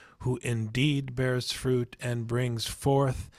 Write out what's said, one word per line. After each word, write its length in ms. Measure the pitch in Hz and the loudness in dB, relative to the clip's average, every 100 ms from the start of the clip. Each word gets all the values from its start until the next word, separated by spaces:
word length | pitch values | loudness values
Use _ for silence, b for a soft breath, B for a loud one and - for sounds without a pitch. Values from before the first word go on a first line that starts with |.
| B B | B B
who 200 | 123 123 | -4 -2
indeed 720 | 127 117 107 120 147 139 135 123 | -2 -2 0 2 2 2 -2 -2
bears 360 | 131 127 - | 0 0 -2
fruit 440 | - 131 127 120 - | -2 2 2 0 -6
and 260 | 123 120 113 | -4 -4 -2
brings 420 | 120 123 117 - | 0 0 -2 -4
forth 600 | - 143 139 135 123 - | -2 2 4 4 0 -8